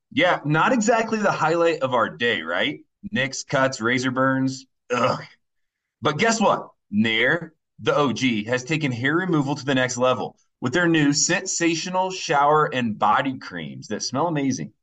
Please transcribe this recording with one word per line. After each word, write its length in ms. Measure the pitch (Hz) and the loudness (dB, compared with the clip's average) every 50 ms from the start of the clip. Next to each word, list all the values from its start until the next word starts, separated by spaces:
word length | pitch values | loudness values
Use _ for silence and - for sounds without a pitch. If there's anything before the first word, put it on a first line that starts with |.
| _ _ | _ _
Yeah, 260 | - 131 170 180 160 - - | -2 2 2 2 2 0 0
not 280 | 143 151 160 175 220 | 0 2 2 2 2
exactly 460 | 262 240 208 233 233 226 214 - 226 220 | 2 2 4 4 2 2 2 0 -2 0
the 140 | 208 180 | 0 0
highlight 480 | - - 156 156 170 170 170 170 160 - | 0 0 0 0 2 2 2 2 2 0
of 140 | 135 131 127 | -2 0 0
our 140 | 117 107 95 | 0 0 0
day, 340 | 80 80 120 120 110 87 | -2 -2 -2 0 0 -2
right? 420 | 80 82 85 92 110 139 - - - _ _ _ - 101 | -2 -4 -2 -2 -2 -2 -4 -8 -14 _ _ _ -12 -6
Nicks, 320 | 104 123 135 135 131 - | -4 -4 -2 -4 -6 -8
cuts, 380 | - - 147 135 131 131 127 - | -6 -2 0 0 0 0 0 -2
razor 320 | 110 117 127 131 123 135 | -2 0 0 0 0 0
burns. 540 | 127 131 131 135 131 131 131 131 131 - - _ _ _ _ - | 0 2 2 2 2 0 0 -2 -4 -6 -12 _ _ _ _ -4
Ugh. 280 | 247 247 254 - - - - - - _ _ _ _ _ _ _ _ _ _ _ _ _ | -2 0 0 0 -2 -4 -8 -14 -20 _ _ _ _ _ _ _ _ _ _ _ _ _
But 180 | - 151 147 147 | -4 -2 0 0
guess 220 | 208 226 220 214 | 2 2 2 2
what? 280 | 202 170 - - - - _ _ _ - | 2 2 2 0 -4 -10 _ _ _ -4
Nair, 600 | 101 104 110 113 110 110 120 135 160 170 165 - _ _ _ _ _ - | 0 2 2 2 2 2 2 2 0 0 -4 -8 _ _ _ _ _ -4
the 160 | 107 156 143 | -2 0 2
O 160 | 143 147 131 | 2 2 2
G, 320 | 107 98 127 131 117 104 101 | 0 0 0 0 0 0 -2
has 180 | 110 123 127 | -2 -2 -2
taken 300 | 127 - 160 156 151 135 | -2 -2 -2 -2 -2 -2
hair 240 | 120 113 127 139 156 | -2 -2 -2 0 0
removal 400 | 175 190 180 165 151 135 135 147 | 0 0 0 0 0 0 0 -2
to 80 | - 123 | -4 -2
the 100 | 143 135 | -2 0
next 220 | 131 127 123 - | 0 0 0 0
level 400 | 123 127 127 127 110 85 - - _ _ _ _ _ | 0 2 2 2 0 -2 -8 -10 _ _ _ _ _
with 120 | - 127 | -4 -2
their 140 | - 175 175 | 0 2 2
new 260 | 170 165 156 147 143 | 4 4 4 4 4
sensational 1000 | 147 151 - - 175 190 185 - - - 170 165 170 156 156 185 180 185 190 185 | 2 2 2 0 0 -2 -2 -4 -4 -2 0 0 0 -2 -4 -2 -2 -2 -2 -2
shower 540 | 185 - - - 151 143 143 147 151 151 151 - | -4 -6 -4 0 2 2 4 4 4 4 2 2
and 240 | 123 127 120 113 104 | 0 -2 -2 -2 -2
body 420 | - 107 104 110 131 135 139 127 107 | 0 2 2 2 2 0 -2 -6 -8
creams 500 | - - 92 85 80 69 67 65 67 - | -10 -12 -12 -10 -10 -10 -12 -14 -12 -10
that 160 | 104 92 - | -8 -8 -6
smell 240 | - 117 131 160 175 | -4 -4 -2 -2 -2
amazing. 440 | 160 147 139 135 117 - 76 - - _ | -2 -2 -2 -2 -2 -4 -6 -12 -14 _